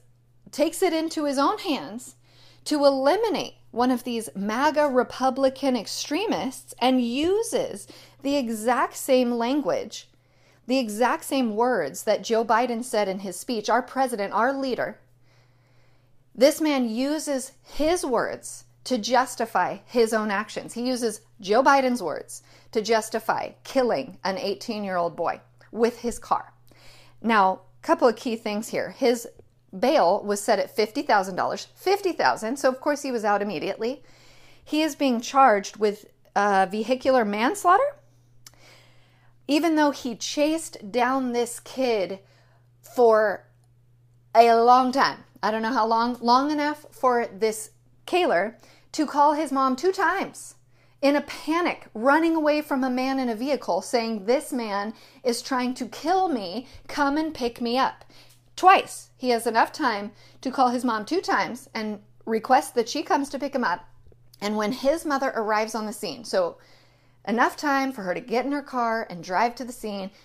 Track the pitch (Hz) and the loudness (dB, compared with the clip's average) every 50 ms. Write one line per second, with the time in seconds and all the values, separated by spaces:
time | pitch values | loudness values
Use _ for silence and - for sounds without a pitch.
0 | _ _ _ _ _ _ _ _ - - - - 302 330 320 - 381 339 320 320 | _ _ _ _ _ _ _ _ -20 -8 -2 0 0 0 0 0 0 2 2 0
1 | 320 320 - 320 294 285 269 277 277 339 427 403 - 381 269 196 143 139 202 247 | -2 -2 -4 -2 -2 -2 0 2 2 2 0 -2 -2 -4 -4 -4 -4 -8 -12 -12
2 | - - - _ _ _ _ - - - - _ - - 302 285 285 277 277 262 | -14 -16 -20 _ _ _ _ -20 -20 -20 -20 _ -6 -2 0 4 4 4 4 4
3 | 269 285 349 415 466 427 302 196 127 - - _ - - - 220 247 254 254 233 | 2 2 2 2 0 0 -2 -2 -4 -6 -12 _ -20 -8 -2 0 2 2 2 0
4 | - 254 233 226 220 - - 190 196 214 214 247 285 311 285 302 294 285 254 254 | -2 -4 -6 -6 -6 -8 -8 -6 -6 -4 -2 0 0 2 2 2 2 2 4 2
5 | 233 - - - 262 262 247 269 269 262 262 - 277 269 247 233 185 - - - | 0 0 -2 -2 0 0 0 2 0 0 0 0 -2 0 0 0 -2 -6 -8 -8
6 | - - 294 339 427 415 226 160 185 262 - - - - - - - 262 262 254 | -6 -4 -2 -2 0 0 -2 -2 -2 -6 -8 -10 -16 -14 -6 0 2 2 2 2
7 | 240 233 240 277 311 359 392 427 453 - - 202 147 - - 202 - - - - | 2 0 -2 0 0 2 2 0 0 -2 -2 -2 -2 -2 -6 -10 -14 -18 -20 -20
8 | - - _ _ - 277 285 285 247 226 226 208 214 247 240 262 320 392 - - | -20 -20 _ _ -4 -2 0 0 0 -2 -4 -4 0 0 0 0 0 -2 -4 -6
9 | - - 262 254 247 240 240 233 233 240 277 302 247 175 143 104 98 - - - | 0 2 4 4 4 2 0 -2 -2 0 0 0 0 0 -2 -2 -4 -8 -12 -16
10 | - _ _ _ _ _ _ _ _ _ _ _ - - 254 269 247 208 202 214 | -18 _ _ _ _ _ _ _ _ _ _ _ -4 -2 0 0 0 -2 -2 0
11 | 247 233 294 - - - 294 269 254 220 208 214 233 254 247 190 151 139 175 - | 0 0 0 -2 -4 -2 -2 0 0 0 0 0 0 2 2 0 -2 -2 -4 -6
12 | - 220 202 - 196 - 226 220 233 220 226 226 254 247 233 226 240 - - 208 | -2 0 0 0 0 0 0 0 2 2 2 2 2 0 -2 -6 -6 -2 -2 0
13 | 208 190 185 196 196 196 175 - - - 247 214 208 - 220 247 254 - - 262 | 0 0 -2 -4 -6 -8 -10 -8 -6 -6 -6 -4 0 2 2 0 0 -2 -2 -2
14 | 269 247 240 202 196 - - 202 226 262 277 269 269 262 233 - 127 - 220 - | -2 -2 -2 -4 -4 -2 0 0 0 0 0 -2 -4 -4 -2 -2 -4 -6 -6 -12
15 | _ _ _ _ _ _ _ _ _ _ _ _ _ _ _ _ _ _ _ _ | _ _ _ _ _ _ _ _ _ _ _ _ _ _ _ _ _ _ _ _
16 | _ _ _ - _ _ - - 247 302 302 - 311 302 285 269 247 226 214 240 | _ _ _ -20 _ _ 0 4 4 6 6 4 0 0 0 0 0 -2 -2 -2
17 | 269 285 302 320 - 302 277 254 - - - _ _ - - - 294 311 359 359 | -2 -2 -2 -4 -4 -4 -4 -4 -6 -8 -16 _ _ -10 -4 0 0 2 0 0
18 | - 277 233 196 139 92 - - - - - - - _ _ _ - - 254 220 | -2 0 0 0 0 -2 -4 -8 -12 -16 -18 -18 -20 _ _ _ -6 -4 -4 -2
19 | 208 233 254 240 262 254 - - 226 220 - 190 180 139 165 196 - - - 247 | 0 2 2 2 2 2 -2 -6 -4 -2 0 0 0 0 -2 -8 -10 -4 0 2
20 | 226 220 233 214 214 214 196 196 220 - - - - - - 233 240 254 254 233 | 2 2 2 0 -2 -2 -2 -4 -4 -6 -8 -12 -12 -10 -8 -6 -4 -4 -2 -2
21 | 247 220 208 - _ _ _ - 185 175 208 247 269 294 277 277 262 254 247 226 | -2 -4 -6 -6 _ _ _ -8 -2 2 2 4 6 6 6 6 4 2 0 -2
22 | 185 151 131 - - - - - _ _ - - - - - 226 202 214 226 220 | -4 -4 -6 -8 -10 -14 -18 -20 _ _ -20 -20 -14 -6 -4 -4 0 2 2 0
23 | 220 - - 220 - - 156 127 - - - _ - - - 269 254 226 190 139 | 0 -2 -6 -6 -4 -4 -4 -4 -4 -8 -12 _ -10 -4 0 0 2 2 0 -2
24 | 127 165 185 - - 185 190 - 147 196 190 - - - 214 214 202 190 185 175 | -4 -6 -10 -8 -6 -6 -6 -4 -6 -6 -6 -8 -8 -10 -8 -6 -6 -4 -2 -2
25 | 170 170 160 175 165 143 - - _ _ _ - - - - 220 233 233 240 - | -2 -2 -4 -4 -4 -4 -4 -6 _ _ _ -20 -20 -10 -4 0 0 0 0 -2
26 | - 233 - - - - - - - - - _ - - - - - - - - | -8 -8 -8 -6 -4 -4 -4 -4 -4 -10 -20 _ -20 -20 -20 -20 -20 -20 -20 -20
27 | - - - - - 226 226 208 190 190 190 - - _ - - - - 339 330 | -20 -20 -14 -6 0 2 4 4 4 4 2 -2 -8 _ -20 -6 0 0 2 4
28 | 302 240 220 - - 254 220 226 - 220 208 208 220 - 208 139 92 - 190 - | 4 2 2 2 -4 -6 -6 -6 -6 -6 -6 -6 -6 -4 -4 -4 -4 -4 -4 0
29 | 269 233 247 233 - - - - - _ _ _ _ _ - 185 240 262 320 254 | 0 0 0 0 -4 -12 -18 -20 -20 _ _ _ _ _ -6 -2 2 2 4 6
30 | 180 170 196 - - 208 202 202 - - 214 190 - - - - 214 220 - 285 | 6 4 4 2 0 -2 -4 -2 2 2 2 2 0 -2 0 0 0 0 0 -4
31 | 349 - 220 202 185 190 180 160 120 127 - 208 - - - - - 370 403 403 | 0 2 2 2 2 0 -2 -2 -2 -2 -4 -6 -10 -14 -12 -4 0 0 0 0
32 | 392 359 320 - 156 131 120 151 214 220 277 - - 262 254 262 - 302 294 285 | 0 -2 -2 0 2 2 2 0 -2 -6 -4 0 0 0 0 0 -2 -2 -2 -2
33 | - 269 247 226 208 208 208 196 202 208 185 147 160 196 - 190 220 240 277 - | -2 -4 -4 -2 0 2 2 0 0 -2 -4 -4 -4 -4 -4 -4 -4 -6 -6 -6
34 | - - - - - - - - - - - - - - 302 302 311 311 285 - | -12 -20 -20 -20 -20 -20 -20 -20 -20 -20 -20 -20 -10 -4 0 0 0 0 0 0
35 | 294 269 240 226 240 - - 277 269 247 208 202 196 - - - 214 208 202 - | 0 0 0 0 -2 0 4 6 6 6 6 4 0 -4 -6 -2 0 0 0 -2
36 | - - _ _ _ _ - 202 202 208 196 190 190 180 196 214 220 214 262 254 | -10 -20 _ _ _ _ 0 0 2 4 4 2 2 2 0 -4 -2 -2 -2 0
37 | - 277 262 254 220 202 202 214 226 285 403 - - 349 370 427 554 587 - - | 2 2 4 4 4 2 0 0 0 0 0 2 2 4 4 4 4 0 -4 -8
38 | _ _ _ _ _ _ _ - - - _ - - - - - _ _ - - | _ _ _ _ _ _ _ -20 -20 -20 _ -20 -20 -20 -20 -20 _ _ -20 -20
39 | - _ _ _ _ _ _ _ _ - 285 320 311 339 311 302 285 285 277 - | -20 _ _ _ _ _ _ _ _ 0 0 2 2 2 4 4 4 2 2 -2
40 | - 247 220 - - - - 302 285 311 311 320 - - - - 214 196 190 247 | -6 -8 -8 -8 -8 -6 0 0 0 2 0 -2 -6 -10 -14 -16 -12 -4 -2 0
41 | 233 247 262 269 262 247 240 240 240 233 - - - - - 254 262 247 226 208 | 0 2 0 0 -2 -2 0 -2 -2 -2 -4 -12 -16 -12 -6 -2 0 0 0 0
42 | 180 165 190 - - _ _ _ _ _ _ _ _ _ _ _ - - - 262 | 0 -4 -6 -10 -14 _ _ _ _ _ _ _ _ _ _ _ -20 -6 2 6
43 | 240 226 220 214 220 208 180 - - _ _ _ _ _ _ _ _ _ _ _ | 6 8 8 6 4 2 0 -4 -10 _ _ _ _ _ _ _ _ _ _ _
44 | _ _ _ _ _ _ - 226 233 233 226 226 233 240 247 254 254 254 247 269 | _ _ _ _ _ _ 6 6 8 8 8 6 8 8 6 6 6 2 2 2
45 | 208 147 135 - - _ _ - - 208 220 220 220 220 262 233 220 226 226 226 | 2 2 0 -4 -14 _ _ -4 -4 -2 -2 -2 -2 -2 0 0 0 2 2 2
46 | 233 247 247 - 233 233 240 262 277 294 302 294 294 294 294 294 - - - - | 0 0 -2 -2 2 4 4 4 4 2 0 0 -2 -2 -4 -6 -10 -20 -8 0
47 | - 254 240 240 233 - 196 185 220 220 214 - - - _ _ _ _ _ _ | 0 2 2 2 0 -2 -4 -2 -2 -2 -2 -2 -10 -14 _ _ _ _ _ _
48 | - - - 349 359 269 185 170 190 220 - - - - - _ _ _ - - | -8 -2 0 2 2 4 2 2 0 -2 -6 -12 -20 -20 -20 _ _ _ -4 -4
49 | 302 - - 294 285 302 294 294 320 269 269 269 269 262 254 254 339 381 381 381 | -4 0 2 4 4 4 4 2 -2 -2 0 0 0 0 0 0 0 -2 0 2
50 | 370 370 370 392 285 - - - - - - _ _ _ _ _ _ _ _ - | 0 0 0 -2 -4 -8 -10 -16 -20 -20 -20 _ _ _ _ _ _ _ _ -2
51 | 285 277 285 285 285 - - - - 294 320 339 359 254 - - - - - 214 | 2 2 2 2 0 -4 -12 -10 -4 -2 -2 0 0 -2 -4 -6 -10 -14 -6 0
52 | 226 277 277 320 330 330 330 320 294 294 302 302 294 - 285 254 262 262 247 254 | 2 4 4 4 4 2 2 2 2 2 2 0 0 -2 -2 -2 0 -2 -2 -2
53 | 254 269 269 269 262 240 220 208 254 294 277 - - - 175 185 202 - - 233 | -2 -2 -2 -2 -2 -2 -4 -4 -2 -2 -2 -2 -2 -2 -2 -2 -2 0 -2 0
54 | 226 226 226 202 185 214 254 302 294 - 294 247 226 214 196 202 202 220 - - | 0 -2 -4 -4 0 0 0 0 0 -4 -6 -6 -4 -4 -4 -4 -4 -6 -8 -12
55 | - - - - - 247 240 - - - 269 254 247 247 254 - 254 202 - - | -16 -20 -14 -6 -4 -4 -4 -4 -4 -4 -2 -2 -2 -2 -4 -6 -8 -10 -10 -6
56 | - 320 381 381 381 349 294 226 196 170 180 240 269 - - - - - - 294 | -2 0 2 2 2 0 -2 -2 -4 -6 -8 -8 -10 -12 -16 -20 -16 -8 -2 0
57 | 285 277 285 311 320 311 311 - 254 233 240 - 240 233 240 262 262 - - - | 0 0 0 0 -2 -4 -4 -4 -6 -6 -4 -4 -4 -2 0 0 0 0 -2 -6
58 | - - - - - - - _ _ _ - - - 370 392 - - - - - | -20 -20 -20 -20 -20 -20 -20 _ _ _ -2 4 6 8 8 8 4 0 -10 -18
59 | - - _ - 262 247 240 226 - 240 220 233 - 233 - - 311 240 208 202 | -18 -20 _ -6 -2 0 0 0 0 0 2 2 2 2 0 -2 -2 0 0 -2
60 | 208 202 - - - - - - - 269 262 277 254 247 240 247 240 240 220 214 | -6 -10 -12 -16 -20 -20 -16 -10 -8 -4 0 2 2 2 2 0 -2 -2 -2 -2
61 | 208 - 311 381 - - 277 214 190 - 226 247 - - - 226 214 214 214 - | -4 -2 -4 -2 -2 0 0 0 0 -2 -6 -12 -14 -12 -10 -8 -6 -6 -8 -10
62 | - - - - - 220 226 220 220 - 254 285 294 - - 240 220 - - 285 | -14 -20 -20 -14 -6 -4 -4 -2 2 4 4 4 4 2 -2 -4 -2 -2 -4 -6
63 | 349 - 370 285 277 - - 254 285 277 - 254 233 214 226 - - - - - | -2 0 0 0 0 -2 -6 -6 -6 -4 -4 -2 -2 -2 -2 -4 -8 -16 -20 -20
64 | - - - _ - - _ - 202 208 214 214 214 208 262 - 254 277 311 330 | -20 -20 -20 _ -20 -20 _ -8 -6 -4 -2 -2 -2 -2 -2 -2 0 0 0 0
65 | 320 311 277 262 277 262 - 233 214 208 214 214 220 220 - 220 214 208 - - | 0 -2 -2 -2 -2 -2 -2 -2 -2 0 0 0 0 -2 -4 -8 -8 -8 -10 -10
66 | 214 175 139 - - - - 190 175 165 - - - - - - _ _ _ _ | -10 -10 -10 -10 -8 -2 0 0 0 0 -4 -8 -20 -20 -20 -20 _ _ _ _
67 | _ _ _ _ - 151 - 226 277 359 - - 311 294 277 269 269 269 262 214 | _ _ _ _ -6 -2 0 2 0 0 0 -2 -2 -2 0 0 -2 -4 -6 -6
68 | 190 180 175 170 - 165 220 247 240 277 285 285 277 - 262 247 233 226 226 226 | -6 -6 -6 -6 -4 -4 -2 -2 -2 -2 -4 -6 -6 -6 -4 -4 -2 -2 -2 -4
69 | - - 175 175 156 180 185 180 226 240 240 - 254 233 240 - - 214 202 196 | -6 -8 -12 -12 -8 -2 0 0 0 0 -2 -4 -12 -12 -12 -12 -10 -8 -8 -8
70 | 190 196 - - | -8 -10 -12 -16